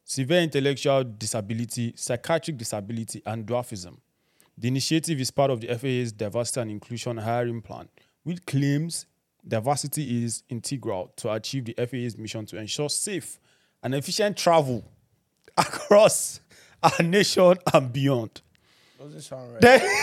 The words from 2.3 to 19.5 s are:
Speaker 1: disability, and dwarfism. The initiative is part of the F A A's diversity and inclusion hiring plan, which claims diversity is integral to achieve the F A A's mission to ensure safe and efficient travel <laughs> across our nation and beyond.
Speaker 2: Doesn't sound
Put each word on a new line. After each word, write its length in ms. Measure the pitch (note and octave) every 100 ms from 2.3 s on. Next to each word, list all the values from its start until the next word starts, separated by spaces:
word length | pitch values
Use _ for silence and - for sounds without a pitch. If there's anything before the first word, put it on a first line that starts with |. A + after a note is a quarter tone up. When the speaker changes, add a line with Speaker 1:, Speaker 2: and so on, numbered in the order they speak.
| E3 E3 B2+
Speaker 1:
disability, 680 | A#2 G#2+ G2 A2+ A2 G#2 G#2
and 200 | A2+ G#2
dwarfism. 500 | A#2+ A#2+ G2+ F2 - _ _ _ _ _ -
The 100 | A#2+
initiative 520 | C3 - D#3 E3 C#3+
is 120 | B2
part 180 | - C#3
of 120 | A#2+
the 80 | A#2
F 140 | A#2
A 40 | C3
A's 240 | B2+ A#2
diversity 480 | G#2+ G#2+ A2+ A#2 -
and 80 | A2+
inclusion 480 | G#2 - A#2+ B2 A2+
hiring 440 | G#2+ A#2+ A#2+ A#2
plan, 260 | - B1+ - _ _ _
which 220 | D3+ F3 -
claims 600 | C#3 C#3+ C#3+ E3 - - _ _ _ -
diversity 800 | A2 A#2+ C#3+ D3 D#3 C#3 A#2+ A#2
is 180 | A2 -
integral 640 | A#2 - C3+ A2 F#2+ F2+ -
to 160 | A2
achieve 320 | G#2+ - C3+ A#2
the 100 | A2+
F 160 | A#2+
A 20 | B2
A's 200 | A#2+ A2
mission 280 | G#2+ A#2 G#2+
to 100 | F#2+
ensure 320 | G#2+ - D3
safe 500 | - G#3 F3+ - - _ _ _ _
and 140 | B2 C#3+
efficient 400 | D#3+ G3 G#3 -
travel 480 | F3 E3 C3+ A#2 - _ _ _
<laughs> 340 | _ _ _ -
across 840 | - - - G#3 G#3 - - - _ - _ _
our 180 | D#3+ -
nation 520 | E3+ G3+ F#3+ - F3+ F#3 -
and 200 | D#3 C3
beyond. 480 | C#3 C#3 B2+ A2 - _ _ _ _ _ -
Speaker 2:
Doesn't 220 | D3 D#3
sound 320 | - C3 A#2+